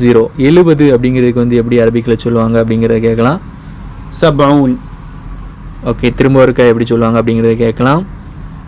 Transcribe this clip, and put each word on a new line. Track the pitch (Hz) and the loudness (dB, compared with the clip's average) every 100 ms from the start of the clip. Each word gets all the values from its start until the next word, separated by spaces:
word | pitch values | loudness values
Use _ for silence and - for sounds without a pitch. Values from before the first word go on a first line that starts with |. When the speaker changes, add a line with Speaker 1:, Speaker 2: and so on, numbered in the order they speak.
Speaker 1:
ஜீரோ, | 120 117 113 - | 2 4 2 0
எழுபது | 135 175 170 147 147 120 | 2 4 4 4 4 4
அப்படிங்கிறதுக்கு | 127 127 123 | 2 0 0
வந்து | 120 120 120 | 0 0 0
எப்படி | 117 120 | 2 2
அரபிக்கில் | 113 117 120 113 | 2 0 0 -2
சொல்லுவாங்க | 120 117 113 113 | 0 0 0 0
அப்படிங்கிறத | 113 113 113 113 | 0 0 0 0
கேட்கலாம். | 113 113 120 185 - - - - - - - | 0 0 0 -2 -8 -18 -18 -16 -16 -16 -12
Speaker 2:
சபவுன். | - 165 143 143 143 131 123 - - - - - - - - - - 127 | 0 0 2 2 2 2 -2 -8 -18 -18 -18 -16 -14 -16 -16 -18 -8 -6
Speaker 1:
ஓகே, | 117 123 - | -2 -2 2
திரும்ப | 131 135 127 | 2 4 4
ஒருக்கா | 123 123 | 4 2
எப்படி | 117 117 | 2 0
சொல்லுவாங்க | 117 113 117 | 0 2 0
அப்படிங்கிறத | 113 113 113 113 | 0 0 0 0
கேட்கலாம். | 117 110 123 156 190 - - - - - | -2 0 0 0 -4 -14 -18 -16 -16 -16